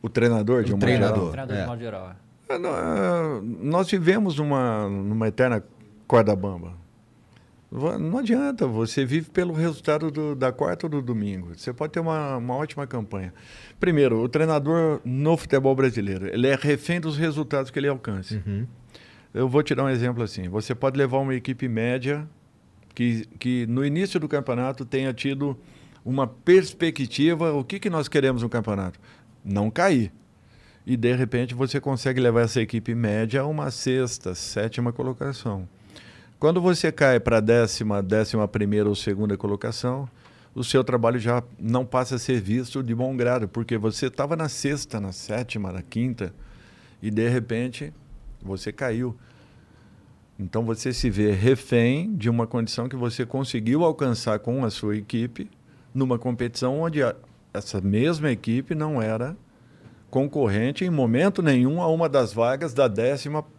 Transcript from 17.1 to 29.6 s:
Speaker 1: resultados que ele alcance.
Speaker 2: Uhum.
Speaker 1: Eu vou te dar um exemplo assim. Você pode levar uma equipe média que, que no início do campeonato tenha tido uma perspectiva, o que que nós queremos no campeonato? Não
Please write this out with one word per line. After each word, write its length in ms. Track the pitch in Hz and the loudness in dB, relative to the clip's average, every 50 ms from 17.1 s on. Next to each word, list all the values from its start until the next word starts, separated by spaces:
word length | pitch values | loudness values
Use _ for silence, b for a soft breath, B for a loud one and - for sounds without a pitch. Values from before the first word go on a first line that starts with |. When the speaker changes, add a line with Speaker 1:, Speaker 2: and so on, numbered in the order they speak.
| 151 | -2
Speaker 1:
resultados 540 | 143 160 160 147 147 151 113 - 139 135 127 | 0 0 0 0 -2 -4 -2 -2 -2 -2 -2
que 80 | - 147 | -4 -2
ele 80 | 139 | 0
alcance. 560 | 143 139 131 - - 104 95 92 - 110 104 92 | 0 -2 -2 -4 -6 -6 -6 -6 -6 -6 -6 -4
Speaker 2:
Uhum. 220 | 107 101 98 120 123 - - - B B B B B B B B B B | -2 -2 -4 -4 -6 -10 -18 -20 B B B B B B B B B B
Speaker 1:
Eu 140 | - 127 131 | -2 0 2
vou 140 | 123 147 151 | 4 2 2
te 120 | - 139 | 2 0
dar 100 | 123 139 | 0 0
um 40 | 135 | 0
exemplo 340 | 131 117 117 123 123 120 117 | 0 0 0 -2 -2 -2 -4
assim. 260 | 101 - - 92 90 | -6 -6 -8 -8 -4
Você 260 | 92 107 107 - 127 | -4 -6 -4 -4 -6
pode 240 | 117 - 135 131 139 | -2 -2 -2 2 2
levar 200 | 139 127 123 135 | 0 2 2 0
uma 160 | 139 135 131 | 0 0 -4
equipe 340 | 123 117 - 127 120 - 127 | -4 -4 -6 -6 -4 -4 -2
média 580 | 113 110 113 120 123 135 123 131 143 147 151 156 - _ _ _ _ _ _ _ _ - _ - - | -2 0 0 0 0 -2 -2 -2 -4 -4 -6 -12 -16 _ _ _ _ _ _ _ _ -20 _ -20 -6
que, 320 | - 120 120 117 113 110 - - - | -2 0 0 0 -2 -4 -8 -14 -6
que 280 | - 123 127 123 120 | -4 -2 0 0 0
no 180 | 113 117 131 139 | 0 0 0 0
início 360 | 143 143 165 196 190 - 185 | 0 0 0 -2 0 -2 -4
do 80 | 156 143 | -2 -2
campeonato 560 | - 143 131 131 123 120 127 131 127 - 139 | -2 -2 -2 -2 -2 -2 -2 -4 -4 -6 -8
tenha 280 | 117 - 131 131 135 123 | -4 -2 -2 -2 -2 -4
tido 420 | 120 - 139 139 135 143 143 135 - B B B B B B B B B | -2 -4 -4 -2 -2 -2 -4 -4 -6 B B B B B B B B B
uma 220 | - 127 139 135 | -4 0 0 0
perspectiva, 1300 | 117 - - - - 175 190 180 - - - 170 165 - - 135 113 - - 139 160 170 156 170 165 151 | -2 -4 -4 4 8 8 8 6 4 -4 -2 -2 -2 0 -2 -6 -4 0 2 4 4 4 2 0 0 0
o 120 | 143 127 | 0 -2
que 140 | - - 196 | -4 -8 -4
que 100 | - 208 | -4 -2
nós 200 | 170 160 143 - | 0 0 -2 0
queremos 340 | - 151 131 135 131 120 117 | 2 2 4 4 2 2 -2
no 60 | 117 | -2
campeonato? 500 | 113 120 104 110 104 98 95 87 - - B B B B B B - _ - | -2 -2 -2 0 -2 -2 -2 -4 -6 -10 B B B B B B -20 _ -6
Não 260 | 98 98 101 | -2 0 0